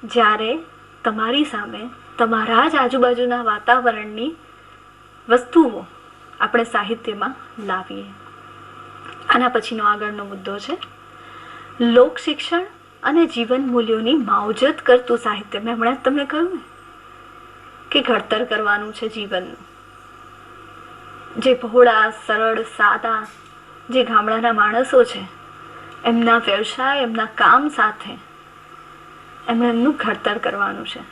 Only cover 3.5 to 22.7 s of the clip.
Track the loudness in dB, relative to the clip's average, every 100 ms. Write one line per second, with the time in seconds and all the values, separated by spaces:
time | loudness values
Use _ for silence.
3.5 | -2 4 4 4 -2 -8 -8 -8 -10 -20
4.5 | -20 -20 -20 -20 -20 -20 -20 0 0 4
5.5 | 4 4 2 -14 -20 -20 -20 -20 -6 -2
6.5 | 0 0 -4 -4 -6 -6 -6 -6 -8 -18
7.5 | -12 -6 -6 -8 -14 -14 -20 -20 -20 -20
8.5 | -20 -20 -20 -20 -18 -18 -16 -2 0 2
9.5 | -2 -4 -2 0 0 -4 -8 -12 -12 -10
10.5 | -10 -8 -10 -10 -18 -20 -20 -20 -20 -20
11.5 | -20 -20 -2 4 6 6 2 -6 -6 -2
12.5 | -4 -4 -14 -20 -6 0 2 2 0 -2
13.5 | 0 2 0 2 0 2 0 2 0 0
14.5 | 0 0 0 4 4 4 -2 -2 -6 -8
15.5 | -8 -6 -2 0 0 -2 -2 -2 -2 -2
16.5 | -4 -12 -20 -20 -20 -20 -20 -20 -20 -20
17.5 | -20 -20 -20 -4 -2 0 -2 -2 -4 -2
18.5 | -2 0 -2 -4 -8 -8 -8 -6 -8 -8
19.5 | -16 -20 -20 -20 -20 -20 -20 -20 -20 -20
20.5 | -20 -20 -20 -20 -20 -20 -20 -14 -2 2
21.5 | 2 2 6 8 8 2 0 -4 0 0
22.5 | -2 -6